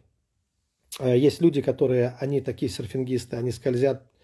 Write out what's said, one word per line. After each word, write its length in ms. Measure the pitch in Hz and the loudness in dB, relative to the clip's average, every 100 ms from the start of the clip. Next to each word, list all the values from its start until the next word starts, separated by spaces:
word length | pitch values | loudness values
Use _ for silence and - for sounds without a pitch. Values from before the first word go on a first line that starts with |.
| _ _ _ _ _ _ _ _ _ - | _ _ _ _ _ _ _ _ _ -4
э, 180 | 131 123 | 2 4
есть 240 | 143 - | 4 4
люди, 220 | 170 143 | 2 2
которые, 540 | 131 127 131 127 120 120 | 0 0 2 2 0 -2
они 220 | 135 139 | -4 -2
такие 280 | 131 - 120 | -2 -4 -6
серфингисты, 680 | - 120 135 127 123 - 120 | -6 -6 -6 -2 -4 -4 -6
они 160 | 123 | -4
скользят 500 | 117 135 123 135 127 - _ | -4 -2 2 0 0 -8 _